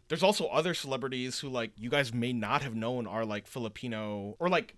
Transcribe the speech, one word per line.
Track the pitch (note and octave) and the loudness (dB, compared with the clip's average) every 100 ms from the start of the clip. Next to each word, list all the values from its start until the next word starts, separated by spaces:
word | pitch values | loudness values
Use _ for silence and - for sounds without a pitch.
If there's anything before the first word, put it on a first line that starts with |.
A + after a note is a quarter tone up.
| - | -6
there's | D#3+ | 4
also | F#3+ G#3 D#3+ | 4 6 2
other | C3+ F3 | 2 2
celebrities | E3 C#3 C3 C3 B2+ B2+ - | 0 -2 -2 -2 -2 -4 -4
who, | C#3+ | -4
like, | B2+ A2+ - | -2 -4 -6
you | A#2+ | 0
guys | C#3+ B2+ | 2 2
may | A#2+ A#2+ | 2 0
not | B2 G#2 C#3 | 0 2 2
have | C#3 | 0
known | A2 A2+ B2+ G#2+ | -2 -2 -2 -2
are, | G#2+ A2 | -2 -2
like, | G#2 - | -4 -6
Filipino | C3+ A2+ - B2 A2 G#2+ G#2 G2+ - | -6 -6 -6 -6 -4 -4 -4 -6 -2
or, | E3+ | 2
like, | F3 - | 2 0